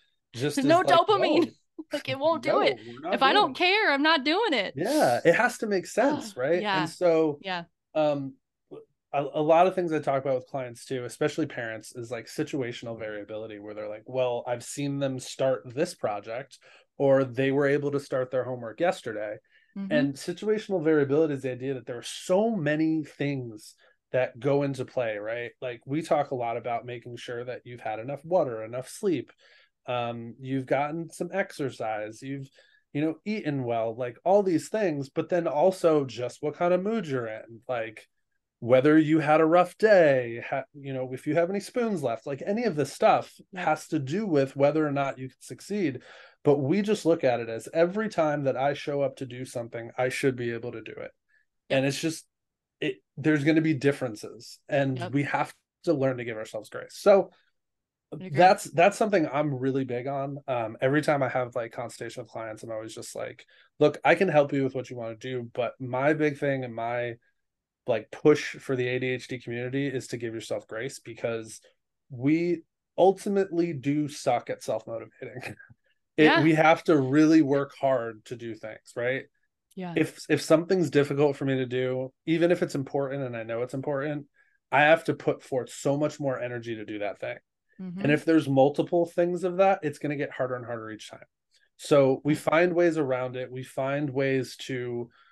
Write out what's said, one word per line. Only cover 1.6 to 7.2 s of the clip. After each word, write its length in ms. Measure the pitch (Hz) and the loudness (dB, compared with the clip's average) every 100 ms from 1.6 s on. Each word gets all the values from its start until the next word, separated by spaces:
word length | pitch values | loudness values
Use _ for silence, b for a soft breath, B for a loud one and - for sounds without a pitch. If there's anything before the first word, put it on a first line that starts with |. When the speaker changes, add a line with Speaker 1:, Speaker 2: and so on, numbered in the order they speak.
| _ - - | _ -20 -10
Speaker 2:
Like, 160 | 294 262 | -8 -6
it 80 | 269 | -2
won't 240 | 302 330 | 0 0
do 80 | 302 | 0
Speaker 1:
No, 120 | 415 | 2
Speaker 2:
it. 180 | 285 - 113 | 2 0 -8
Speaker 1:
we're 140 | 120 | -10
not 120 | 160 | -4
Speaker 2:
If 80 | 226 | 2
I 100 | 269 | 4
Speaker 1:
doing 120 | 370 | 4
Speaker 2:
don't 80 | 359 | 2
Speaker 1:
it." 60 | 254 | 2
Speaker 2:
care, 340 | 359 403 392 | 2 4 2
I'm 100 | 277 | 2
not 240 | 311 320 262 | 4 2 2
doing 280 | 349 453 | 0 0
it. 200 | 262 180 131 | 0 -2 -2
Speaker 1:
Yeah, 460 | 190 302 180 120 | 0 2 4 4
it 120 | 165 170 | 4 4
has 240 | 240 233 | 2 0
to 80 | 226 | -4
make 180 | 196 165 | -4 -2
Speaker 2:
<sighs> 160 | - | 0
Speaker 1:
sense, 340 | 269 302 - - | 0 0 -6 -4
right? 260 | 135 175 | 0 0
Speaker 2:
Yeah. 200 | 208 190 | 0 0
Speaker 1:
And 80 | 175 | -2
so, 480 | - 175 160 | 0 2 4